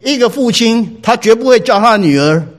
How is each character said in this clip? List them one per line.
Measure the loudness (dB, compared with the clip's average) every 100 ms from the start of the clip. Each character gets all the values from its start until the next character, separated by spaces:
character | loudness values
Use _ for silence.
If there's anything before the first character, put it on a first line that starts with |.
一 | -4 -2
个 | -2
父 | 0 -2
亲， | 0 0 0 -4 -6
他 | -2 -2
绝 | 2
不 | 0 2
会 | 2
叫 | 2 0
他 | 2
的 | 2
女 | 0 0
儿 | 0 0 -4